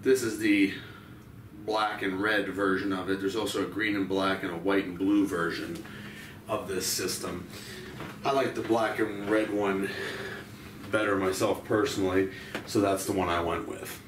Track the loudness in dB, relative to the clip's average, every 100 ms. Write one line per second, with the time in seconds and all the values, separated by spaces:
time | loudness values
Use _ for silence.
0 | 6 4 4 0 4 6 6 2 -10 -16
1 | -16 -18 -18 -18 -18 -12 -2 0 0 0
2 | -2 0 2 2 0 0 2 2 2 -2
3 | 0 0 0 0 -2 -2 -2 0 0 0
4 | 2 2 2 0 -2 -2 2 2 2 0
5 | 4 4 4 2 0 -2 -6 -8 -10 -12
6 | -12 -14 -14 -16 -4 -4 -2 -2 0 0
7 | -2 -2 -4 -6 -8 -12 -12 -12 -12 -10
8 | -12 -4 2 2 2 0 2 4 4 2
9 | 0 0 2 2 4 2 2 2 -2 -4
10 | -6 -8 -8 -10 -12 -14 -14 -14 -2 0
11 | 2 2 2 2 0 0 0 2 2 2
12 | 2 4 2 -2 -10 -10 -2 2 4 2
13 | 0 0 2 2 0 -2 -4 -8 -8 -12